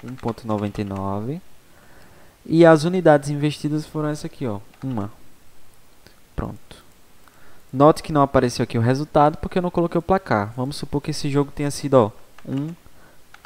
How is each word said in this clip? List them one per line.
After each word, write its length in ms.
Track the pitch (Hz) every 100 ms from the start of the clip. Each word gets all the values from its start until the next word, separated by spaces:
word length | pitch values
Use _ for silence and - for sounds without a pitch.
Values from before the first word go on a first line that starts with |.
um 100 | 117
ponto 320 | 131 120 113 113
noventa 360 | 107 104 101
e 20 |
nove. 580 | 101 98 98 101 113 165 - - - - - - - - - - -
E 220 | 160 165
as 160 | 160
unidades 460 | 165 185 165 147 143
investidas 580 | 147 147 - 151 151 151
foram 220 | 156 151
essa 180 | 151 165
aqui, 180 | - 127
ó, 140 | 101 101 -
uma. 280 | 131 117 101 - - - - - - - - - - - - -
Pronto. 520 | 101 104 - - - - - - - - - - -
Note 300 | 131 147 -
que 100 | -
não 120 | 151
apareceu 400 | 139 131 123 -
aqui 160 | 120 120
o 20 |
resultado 560 | 113 131 151 156 147 165
porque 220 | - 190
eu 20 |
não 80 | 175
coloquei 300 | 175 170 170
o 20 |
placar. 500 | - 190 - 110 104 120
Vamos 180 | 127 -
supor 260 | - 147
que 100 | -
esse 180 | 147 147
jogo 220 | 139 143
tenha 180 | - 143
sido, 240 | - 143
ó, 180 | 135 104 - - -
um 300 | - 131 151 175 - - - - - -